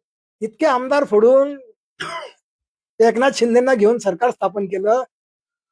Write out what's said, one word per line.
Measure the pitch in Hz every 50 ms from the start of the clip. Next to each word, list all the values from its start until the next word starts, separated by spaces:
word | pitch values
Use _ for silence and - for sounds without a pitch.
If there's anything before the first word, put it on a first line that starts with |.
| _ _ _ _ _ _ _ -
इतके | 214 220 - - 311
आमदार | 311 262 247 254 262 285 294 277
फोडून | - 208 208 220 240 262 269 277 285 285 277 254 233 _ _ _ _ _ - - - 679 659 605 466 - _ _ _ _ _ _ _ _ _ _ _ _ -
एकनाथ | 220 233 226 226 262 277 -
शिंदेना | - 226 240 226 247 247 269 269
घेऊन | 220 202 214 240 226
सरकार | - 196 175 165 240 247
स्थापन | - - 196 190 180 208 202
केलं, | 180 196 190 190 208 233 254 254 - _ _ _ _ _ _ _ _ _ _ _ _